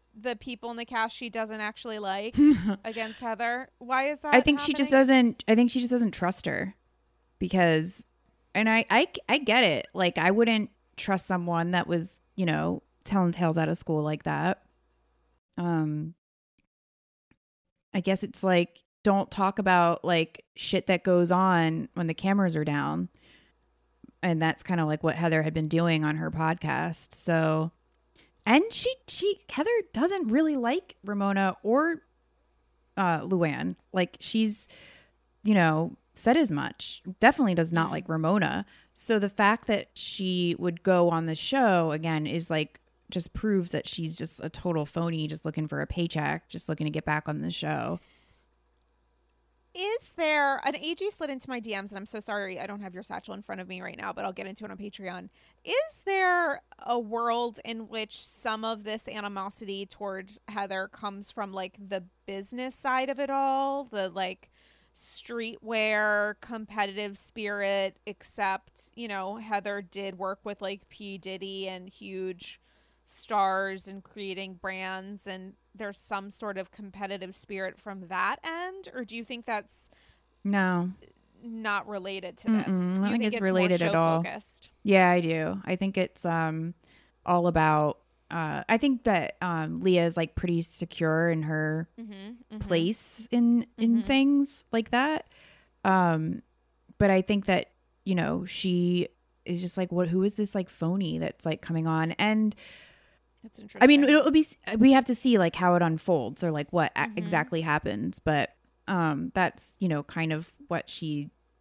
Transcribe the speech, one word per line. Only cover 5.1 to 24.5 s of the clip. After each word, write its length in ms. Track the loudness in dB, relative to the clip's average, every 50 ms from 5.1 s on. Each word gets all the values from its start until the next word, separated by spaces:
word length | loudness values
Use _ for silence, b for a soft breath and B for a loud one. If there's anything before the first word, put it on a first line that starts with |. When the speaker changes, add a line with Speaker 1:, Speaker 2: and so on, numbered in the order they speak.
| 8 6 6 6 2
Speaker 2:
doesn't, 100 | 0 2 4
I 60 | 6
think 140 | 6 6 4
she 100 | 2 0
just 120 | 0 0
doesn't 200 | 2 2 2 0
trust 340 | 0 -2 -2 -4 -4 -4 -4
her 300 | -4 -4 -4 -4 -6 -8 _ _ _ _ _ _ _ _ _ _ _ _ -6
because, 640 | -4 0 2 4 4 6 4 4 2 -2 -6 -10 -12 _ _ _ _ _ _ _ _ _ -2
and 140 | 0 2 4
I, 160 | 4 2 2 4
I, 180 | 4 2 2 2 -2 -8 -2
I 100 | 0 0 0
get 260 | 2 2 4 4 4
it. 220 | 4 2 0 -4 -6 -2
Like, 240 | 0 0 0 2
I 140 | 2 2 4
wouldn't 380 | 4 4 4 4 4 0 0 -4 _ _ _ _ -12
trust 320 | -8 -2 -2 -2 -2 0
someone 440 | -2 -4 -2 -2 0 0 0 0 0
that 160 | 0 0 0
was, 340 | 0 -2 -2 -2 -4 -10 -14 _ _ -4
you 80 | -2 0
know, 380 | 0 0 0 -2 -2 -4 -6 _ _ _ _ -6
telling 300 | 0 2 2 4 2 2
tales 240 | 2 2 2 2
out 100 | 2 0
of 100 | 0 -2
school 240 | -4 -2 -2 -2 -2
like 220 | 0 -2 -4 -4 -4
that. 400 | -4 -2 0 0 -2 -2 -2 _ _ _ _ _ _ _ _ _ _ _ _ _ _ _ _ _ _ -8
Um, 560 | -4 -2 0 0 0 0 -2 -2 -4 -6 -8 -12 _ _ _ _ _ _ _ _ _ _ _ _ _ _ _ _ _ _ _ _ _ _ _ _ _ _ _ _ _ _ _ _ _ _ _ -4
I 60 | -2
guess 240 | 0 0 0 0 -2
it's 200 | -8 -8 -2 2
like, 400 | 4 4 4 4 2 _ _ _ _ _ _ 2
don't 260 | 2 2 2 0 -2
talk 300 | -2 -2 0 0 0 2
about, 460 | 4 6 6 6 6 6 4 2 0
like, 400 | 2 2 2 2 0 -4 -20 -20 _ -14
shit 320 | -10 -4 -2 -2 0 2
that 160 | 2 0 2 4
goes 280 | 4 4 6 6 4
on 580 | 4 4 4 4 4 4 4 2 0 -2 -6 -6 -6
when 120 | -4 -4
the 60 | -4 -4
cameras 420 | -2 0 0 2 2 2 2 0
are 80 | 0 -2
down. 460 | -2 -2 -2 -2 -2 -4 -4 -6 -6 b b b b b b b b b b _ _ _ _ _ _ _ _ -20 -20 _ -4 -2
And 180 | 0 0 2
that's 220 | 2 0